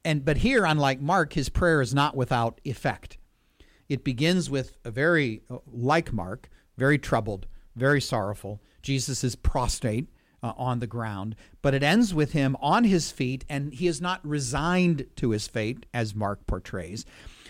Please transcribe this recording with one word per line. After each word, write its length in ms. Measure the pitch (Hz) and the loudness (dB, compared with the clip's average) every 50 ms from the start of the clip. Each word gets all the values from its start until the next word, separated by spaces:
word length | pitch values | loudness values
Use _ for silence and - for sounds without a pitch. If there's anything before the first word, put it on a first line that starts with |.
| - | -2
and, 200 | 165 151 143 135 | -2 0 0 2
but 140 | 156 147 135 | 0 2 4
here, 260 | 180 254 269 226 190 | 4 4 4 4 4
unlike 360 | 160 151 151 143 135 131 131 | 4 4 4 4 2 2 0
Mark, 320 | 139 160 190 185 156 - - | 0 0 2 2 2 0 -2
his 140 | 165 127 - | -2 -2 -2
prayer 320 | - - 180 170 160 143 | 0 2 4 4 4 4
is 140 | 127 110 139 | 2 2 2
not 220 | 139 147 147 - | 2 2 2 0
without 440 | 135 123 - 131 120 117 117 117 - - | -2 0 0 2 2 0 0 -2 -6 -8
effect. 540 | 135 110 - - 135 101 - - - - - - _ _ _ _ _ _ - - _ _ _ _ - | -8 -6 -4 -4 -4 -4 -4 -10 -16 -18 -20 -20 _ _ _ _ _ _ -20 -20 _ _ _ _ -6
It 160 | 143 123 - | -6 -4 -2
begins 440 | 143 123 113 151 170 185 185 147 131 | -4 -2 0 2 2 2 2 0 -2
with 280 | 139 135 123 - - _ - | -2 -4 -4 -6 -10 _ -14
a 60 | 120 | -8
very, 520 | 107 127 147 175 170 160 139 117 110 - - - | -2 0 2 4 4 4 2 0 -2 -6 -10 -14
uh, 80 | 123 - - | -14 -14 -14
like 460 | 135 117 120 120 135 156 170 156 - | -12 -6 -2 0 2 2 2 2 0
Mark, 360 | 117 98 85 90 113 - - - - - _ _ _ | -4 -4 -4 -6 -8 -12 -14 -18 -20 -20 _ _ _
very 220 | - 131 143 151 151 | 0 2 4 4 2
troubled, 480 | - - 135 117 104 110 101 95 - - - - - - - | 2 0 0 0 0 -2 -6 -8 -8 -12 -14 -16 -20 -14 -4
very 240 | 117 131 139 147 135 | 0 2 2 2 2
sorrowful. 640 | - - 135 110 98 101 104 - - 98 104 - - _ _ _ | 0 0 -2 -2 -2 -2 -6 -8 -10 -12 -12 -12 -14 _ _ _
Jesus 420 | - 139 135 131 - 143 123 - 131 | -4 -4 -2 -2 -2 -4 -4 -2 -2
is 100 | 123 - | -2 -2
prostrate, 720 | - - - - 135 123 - - - - 113 107 123 156 - - _ _ _ _ _ | 0 0 0 2 2 2 0 0 -2 -2 -2 -2 -2 -4 -6 -12 _ _ _ _ _
uh, 100 | 123 113 110 - | -8 -8 -6 -4
on 200 | 127 127 120 120 | -4 -2 -2 -2
the 80 | 120 | -4
ground, 480 | 104 117 120 113 107 101 95 101 110 107 - - - - - | -6 -6 -6 -6 -6 -6 -6 -8 -8 -10 -12 -16 -20 -8 -2
but 100 | - 139 | 0 2
it 100 | 135 135 | 2 4
ends 300 | 143 147 185 233 240 196 | 4 4 4 4 4 4
with 200 | 170 151 147 - | 2 0 0 2
him 220 | - 147 135 135 135 - | 2 2 2 2 0 0
on 240 | 139 147 185 233 233 | 0 2 4 4 6
his 260 | 196 190 165 156 - | 6 4 4 2 -2
feet, 360 | - - 131 127 135 131 - - | -4 -4 -4 -4 -4 -6 -6 -6
and 240 | 147 139 139 147 | -6 -6 -6 -6
he 140 | 139 123 180 | -4 -2 -2
is 120 | 175 156 139 | -2 -2 -2
not 180 | 180 180 185 - - | -4 -4 -4 -4 -4
resigned 800 | 147 151 147 131 117 143 139 156 175 180 185 180 175 165 135 127 - - | -4 -4 -4 -2 -2 -2 0 0 2 4 4 4 4 2 0 -4 -8 -6
to 140 | - 139 117 | -2 0 0
his 160 | 107 107 - - | 0 0 -2 -4
fate, 380 | - 113 107 110 131 - - - - | -4 -2 -2 -2 -4 -8 -10 -6 -4
as 200 | 120 113 104 101 | -4 -4 -2 -2
Mark 320 | 107 104 101 101 - - | -4 -2 -4 -4 -4 -4
portrays, 600 | - 98 92 - - - 92 82 87 101 120 - - - - - - - - - | -4 -4 -4 -6 -8 -8 -8 -8 -8 -10 -12 -12 -14 -20 -20 -20 -20 -20 -20 -20